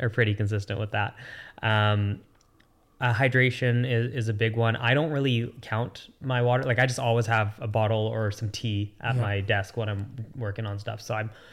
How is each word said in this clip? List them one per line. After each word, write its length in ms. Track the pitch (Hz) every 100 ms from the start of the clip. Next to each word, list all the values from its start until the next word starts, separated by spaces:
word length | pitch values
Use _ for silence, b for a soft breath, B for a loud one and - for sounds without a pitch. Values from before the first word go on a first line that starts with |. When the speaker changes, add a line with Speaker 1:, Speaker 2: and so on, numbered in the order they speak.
Speaker 1:
or 100 | 120
pretty 260 | 117 107 104
consistent 420 | 104 104 98 95
with 120 | 104
that. 240 | 107 104 - B B B B
Um, 560 | 110 107 107 104 101 - - _ _ _ _ _ _ -
uh, 140 | 127
hydration 720 | 110 135 127 127 - 123 120 123
is, 260 | 117 120 135
is 120 | 113
a 60 |
big 220 | 104 113 113
one. 200 | 113 113
I 200 | 120 135
don't 160 | 156
really 420 | 143 139 117 117 -
count 460 | - 110 120 - - -
my 220 | 131 123
water. 220 | 120 123
Like, 160 | 135 120
I 80 | 131
just 100 | 123
always 280 | 123 117 110
have 260 | 113 104 -
a 80 | 113
bottle 400 | 110 107 110 110
or 240 | 113 107
some 180 | 98 110
tea 420 | - 117 101 104 -
at 140 | 117 123
Speaker 2:
Yeah. 60 |
Speaker 1:
my 200 | 104 101
desk 360 | 98 101 98 -
when 100 | 107
I'm 280 | 101 101 - 110 -
working 300 | 107 101 110
on 140 | 101
stuff. 200 | 101 107
So 120 | -
I'm, 160 | 113 110 - B